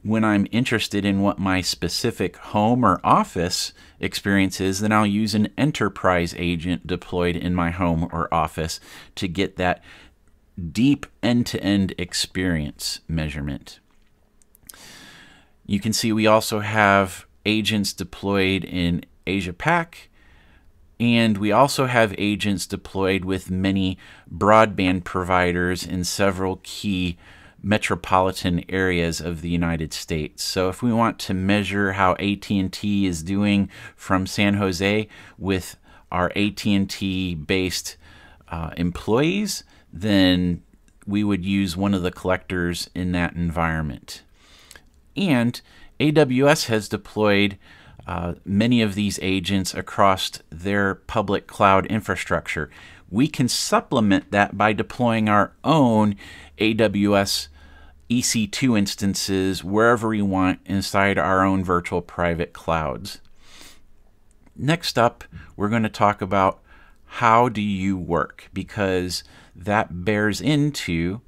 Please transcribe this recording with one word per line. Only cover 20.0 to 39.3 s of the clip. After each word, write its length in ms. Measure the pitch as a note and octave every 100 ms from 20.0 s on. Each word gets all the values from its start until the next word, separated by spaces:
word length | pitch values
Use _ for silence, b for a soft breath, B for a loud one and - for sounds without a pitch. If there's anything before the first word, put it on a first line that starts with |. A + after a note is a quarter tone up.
| - b b b b b b _ _ _
and 380 | A#2 A#2 A2+ G2+
we 120 | G#2
also 360 | G#2 C#3 - C3
have 280 | B2 A2+ G2
agents 500 | G#2 G#2 G#2 F#2+ -
deployed 580 | G2 - F#2+ F#2+ F#2+
with 260 | F2+ F#2+ -
many 480 | F#2 G2 G2 F#2 F#2 B B B
broadband 680 | E2+ G2+ A2 A2 F#2+ F#2 F#2
providers 840 | - F#2 F2+ F#2 F2+ F2 F2+ F2
in 200 | E2+ F#2
several 560 | F2 - G2 F#2 F#2+ F#2
key 540 | - - G#2 F#2 F2+ E2+ B B B B
metropolitan 1000 | G2 G#2+ - F#2 - F#2 F#2 F#2 F#2 F2 -
areas 520 | F#2 F#2 F2 E2+ D#2
of 200 | D#2+ E2
the 80 | E2+
United 440 | E2+ E2+ E2 D#2+
States. 500 | - - E2 D2+ -
So 260 | - F#2+ F#2
if 140 | F#2
we 100 | A#2+
want 260 | A2+ A2+ -
to 140 | -
measure 580 | F#2 F#2+ G#2 F#2+ G2+ G2
how 240 | G2 F#2+ F2
A 180 | G2 G2+
T 220 | - G2+
and 140 | F#2
T 340 | - G#2 G2+ G2
is 160 | E2+
doing 480 | E2 G2 G#2 G2+ F#2+ B B
from 320 | B - F#2+ F#2+
San 280 | - G2+
Jose 540 | G2+ G2+ E2+ G2 G#2 G#2 B B B
with 380 | F2+ F#2 - - b b b
our 220 | F2 F2+
A 160 | - G#2
T 240 | G2+ G#2+
and 160 | G2 G2
T 440 | - G2 F#2 F#2
based, 640 | E2+ D2+ F#2+ F#2 - - - B B B B -
uh, 220 | E2 D#2+ -
employees, 880 | F2 F2 - A2+ D#3